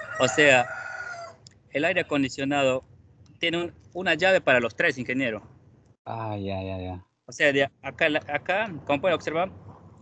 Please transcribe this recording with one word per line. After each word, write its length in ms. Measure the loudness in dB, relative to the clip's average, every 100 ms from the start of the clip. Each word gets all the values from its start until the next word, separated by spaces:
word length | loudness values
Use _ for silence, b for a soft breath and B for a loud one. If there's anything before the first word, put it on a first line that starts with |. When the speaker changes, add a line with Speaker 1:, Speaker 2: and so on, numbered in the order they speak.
| -10 0
Speaker 1:
O 80 | 2
sea, 400 | 6 6 6 4 -4 -12 -12 -12 -12 -14 -18 -20 _ _
el 120 | -4
aire 160 | -2 -2
acondicionado 840 | -2 0 -2 -2 -2 2 2 0 -4 -18 -20 _ -20 -6
tiene 260 | -2 -2
un, 100 | -4 -10 -14
una 220 | -6 -2
llave 260 | 2 4 4
para 200 | 6 4
los 140 | 4
tres, 220 | 0 0 -2
ingeniero. 460 | -4 -2 -2 -4 -10 -20 _ _ _ _ -12
Speaker 2:
Ah, 320 | -10 -6 -6
ya, 240 | -6 -6
ya, 160 | -6 -8
ya. 280 | -8 -10 -14 _ -14
Speaker 1:
O 60 |
sea, 200 | 0 2
de 120 | 2 0 -4
acá, 240 | -14 0 0 0 -2
acá, 400 | -4 -2 -2 -2 -6 -2
como 160 | 0
puede 120 | 2
observar, 380 | 0 0 -2 -4 -6 -20 -20 -20 -20